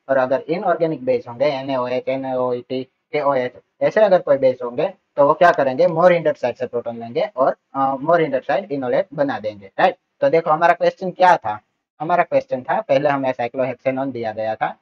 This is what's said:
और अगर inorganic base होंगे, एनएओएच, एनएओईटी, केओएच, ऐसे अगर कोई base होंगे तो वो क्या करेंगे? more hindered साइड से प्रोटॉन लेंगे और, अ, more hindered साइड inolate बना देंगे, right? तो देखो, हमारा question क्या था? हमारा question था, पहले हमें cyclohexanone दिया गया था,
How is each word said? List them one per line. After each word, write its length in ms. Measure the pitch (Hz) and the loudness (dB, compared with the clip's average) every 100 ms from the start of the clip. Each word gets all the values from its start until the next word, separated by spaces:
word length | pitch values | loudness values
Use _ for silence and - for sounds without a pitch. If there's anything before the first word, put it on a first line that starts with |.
| - | -2
और 80 | 135 | 0
अगर 240 | 127 131 | 2 -2
inorganic 640 | - 175 190 165 160 143 | -2 -4 -2 0 -2 -2
base 220 | 127 120 127 | -2 -2 -4
होंगे, 160 | 120 | -2
एनएओएच, 640 | 143 139 139 131 123 127 127 | -2 -2 -4 -4 -2 -4 -4
एनएओईटी, 760 | 135 131 127 127 123 - 131 | -6 -4 -2 -2 -4 -6 -8
केओएच, 760 | 127 _ _ 147 143 135 123 - _ - | -8 _ _ -2 0 0 -2 -8 _ -2
ऐसे 220 | 143 214 | 0 4
अगर 180 | 208 180 | 4 4
कोई 140 | - 139 | 4 2
base 200 | 131 123 | 2 0
होंगे 260 | 120 120 - - _ - | -6 -4 -4 -6 _ 2
तो 100 | 143 | 4
वो 80 | |
क्या 160 | 156 175 | 6 4
करेंगे? 320 | 160 139 127 | 4 0 2
more 240 | 135 160 180 | 2 4 4
hindered 280 | 170 156 143 | 4 0 0
साइड 200 | 123 113 | -4 -4
से 100 | 123 | -6
प्रोटॉन 320 | 120 117 117 | -6 -6 -10
लेंगे 260 | 117 131 208 - | -8 -4 -4 0
और, 200 | 139 139 _ | 0 0 _
अ, 40 | 135 | -2
more 380 | 139 135 151 170 | -2 -2 0 2
hindered 280 | 156 127 | 2 -2
साइड 280 | - 165 202 | -2 -4 -2
inolate 360 | 139 127 139 196 | -6 -2 -2 -2
बना 240 | 147 139 110 | -4 -4 -4
देंगे, 280 | 107 104 98 - | -8 -12 -14 0
right? 180 | 180 - _ - | 0 0 _ -2
तो 80 | 139 | 2
देखो, 200 | 160 165 | 2 0
हमारा 240 | 156 170 | 2 2
question 360 | 170 175 175 185 | 2 0 -2 -8
क्या 260 | 175 180 165 | 2 4 4
था? 220 | 110 - _ _ _ - | 0 -10 _ _ _ -12
हमारा 220 | 156 175 | -4 0
question 400 | 170 135 - 131 | 2 0 -2 -8
था, 180 | 123 127 | -4 -6
पहले 280 | - 139 147 | 0 0 2
हमें 240 | 139 131 | 0 -2
cyclohexanone 800 | 127 120 135 131 123 135 131 139 | -4 -6 -4 -4 -4 -4 -4 -6
दिया 200 | 123 110 | -6 -8
गया 220 | 107 110 | -6 -6
था, 200 | 110 156 - | -4 -6 -8